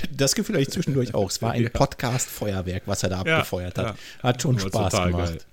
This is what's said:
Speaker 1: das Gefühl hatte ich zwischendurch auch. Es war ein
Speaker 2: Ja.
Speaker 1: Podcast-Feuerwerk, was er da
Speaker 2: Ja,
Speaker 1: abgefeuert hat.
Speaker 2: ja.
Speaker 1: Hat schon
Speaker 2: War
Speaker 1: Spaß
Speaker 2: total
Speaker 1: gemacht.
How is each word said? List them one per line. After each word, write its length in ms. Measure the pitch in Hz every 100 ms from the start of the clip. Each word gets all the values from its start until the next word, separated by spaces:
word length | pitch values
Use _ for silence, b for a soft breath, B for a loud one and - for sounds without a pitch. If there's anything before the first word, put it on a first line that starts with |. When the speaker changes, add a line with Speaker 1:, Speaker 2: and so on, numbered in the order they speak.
| - 135
Speaker 1:
das 180 | 135
Gefühl 220 | - 202 202
hatte 80 |
ich 60 | 139
zwischendurch 440 | - 165 135 123
auch. 160 | - 98
Es 120 | -
war 100 | 113
ein 120 | 117
Speaker 2:
Ja. 60 | 117
Speaker 1:
Podcast-Feuerwerk, 1120 | - 143 - 123 123 - - 107 95 90 92 -
was 180 | 98
er 60 | 98
da 140 | 92 95
Speaker 2:
Ja, 100 | 160
Speaker 1:
abgefeuert 380 | 147 92 90 -
hat. 200 | 113 101
Speaker 2:
ja. 260 | - -
Speaker 1:
Hat 180 | 127 120
schon 140 | - 123
Speaker 2:
War 120 | 98
Speaker 1:
Spaß 220 | 110 98
Speaker 2:
total 180 | 101 90
Speaker 1:
gemacht. 340 | 87 87 82 -